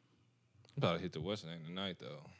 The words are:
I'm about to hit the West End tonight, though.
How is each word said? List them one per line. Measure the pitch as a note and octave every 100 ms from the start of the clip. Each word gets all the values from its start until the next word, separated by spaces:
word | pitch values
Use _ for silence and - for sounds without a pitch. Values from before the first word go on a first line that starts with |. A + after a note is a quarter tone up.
| _ - _ _ _ - - -
I'm |
about | A#2 E2+
to |
hit | F#2
the | D#2+
West | E2+ G#2 E2
End | E2+ D#2
tonight, | F2+ G2 F2
though. | B1+ C#2+ E2 -